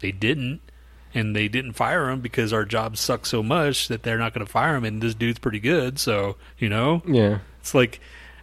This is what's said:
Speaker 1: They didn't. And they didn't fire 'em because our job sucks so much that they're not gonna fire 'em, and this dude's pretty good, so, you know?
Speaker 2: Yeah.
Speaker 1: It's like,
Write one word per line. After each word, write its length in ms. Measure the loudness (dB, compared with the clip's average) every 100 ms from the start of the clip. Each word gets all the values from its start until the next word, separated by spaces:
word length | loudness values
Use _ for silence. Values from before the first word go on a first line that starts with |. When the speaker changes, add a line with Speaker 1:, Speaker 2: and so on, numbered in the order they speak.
Speaker 1:
They 100 | -6
didn't. 480 | 0 0 0 -2 -6 -12 -20 -20 -20 -6
And 220 | -2 0 0
they 100 | 0
didn't 280 | 0 -4
fire 360 | -2 0 2 0
'em 80 | -2
because 300 | -2 -2 0
our 120 | 0
job 320 | 0 -2 -2 -4
sucks 320 | -2 -2 -2
so 120 | -2
much 460 | 0 2 2 0 -2
that 160 | -4
they're 160 | -2 -2
not 160 | -2
gonna 120 | -4 -4
fire 280 | 0 2
'em, 100 | 2
and 160 | 0 0
this 140 | -2
dude's 240 | 0 -2 0
pretty 220 | -2 -2
good, 400 | 2 2 2 -2
so, 340 | 0 0 -2 -6 -14 -4
you 100 | -2
know? 340 | 2 2 2 2
Speaker 2:
Yeah. 320 | 4 4 2 -4 -14
Speaker 1:
It's 120 | 0
like, 280 | 4 4 0 -18 -20 -20 -18